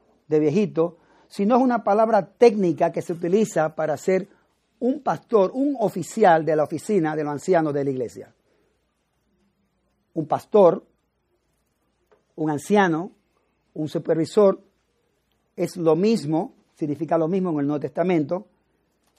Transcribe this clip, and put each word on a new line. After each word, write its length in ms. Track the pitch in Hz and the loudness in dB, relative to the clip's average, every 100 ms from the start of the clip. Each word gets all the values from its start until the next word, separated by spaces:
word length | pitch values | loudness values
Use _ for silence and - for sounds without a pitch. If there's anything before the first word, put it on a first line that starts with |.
| _ _ _ | _ _ _
de 120 | 151 | 0
viejito, 580 | 151 160 196 147 170 170 _ _ _ | 2 0 0 0 -2 -4 _ _ _
sino 280 | - 202 247 | -4 2 2
es 60 | |
una 220 | 262 240 | 2 0
palabra 420 | 226 202 220 220 175 | 0 2 2 2 0
técnica 640 | _ 240 208 185 147 170 | _ 4 4 -2 0 -2
que 100 | 165 | -2
se 100 | 156 | -8
utiliza 600 | 170 185 196 214 175 156 | -6 0 0 0 0 -2
para 220 | 160 156 143 | -4 -6 -4
ser 320 | - 190 190 _ _ _ _ _ | -2 -2 -4 _ _ _ _ _
un 240 | 240 285 | -4 -4
pastor, 480 | - 160 _ 220 185 | -4 -6 _ 2 2
un 220 | 262 277 269 | 0 -4 -2
oficial 680 | 208 180 151 - 202 165 | -4 -4 -8 2 4 4
de 120 | 156 156 | 2 0
la 80 | |
oficina 520 | 147 151 - 208 156 151 | 0 -4 -2 0 0 -4
de 80 | |
los 80 | 147 | -6
ancianos 420 | 143 - 180 156 | -6 0 0 0
de 100 | 143 | -2
la 60 | 139 | -4
iglesia. 440 | 131 113 - - _ _ _ _ _ _ _ _ _ _ _ _ _ _ _ _ _ _ | -4 -8 -10 -20 _ _ _ _ _ _ _ _ _ _ _ _ _ _ _ _ _ _
Un 120 | - 147 | -8 -4
pastor, 580 | 135 - 214 180 175 - _ _ _ _ _ _ _ _ _ _ _ _ _ _ - | -6 0 6 6 4 -8 _ _ _ _ _ _ _ _ _ _ _ _ _ _ -8
un 140 | 156 | -4
anciano, 640 | 147 - 208 190 156 196 _ _ _ _ _ _ | -4 0 2 2 0 -6 _ _ _ _ _ _
un 140 | - 156 | -10 -6
supervisor, 760 | 165 160 165 160 - 202 190 _ _ _ _ _ _ _ _ _ - | -6 -4 -2 0 4 4 4 _ _ _ _ _ _ _ _ _ -6
es 200 | 175 180 | -6 -2
lo 200 | 165 156 | 0 2
mismo, 580 | 202 226 143 160 226 _ _ | 2 0 -2 -4 -6 _ _
significa 440 | _ 151 139 156 165 | _ -8 -6 -2 -2
lo 100 | 160 | 0
mismo 220 | 190 185 | -2 -2
en 100 | 151 | -4
el 60 | 143 | -4
Nuevo 140 | 147 | -4
Testamento, 680 | 135 - 175 175 139 175 208 _ _ _ _ _ _ | -6 -4 0 0 0 -4 -8 _ _ _ _ _ _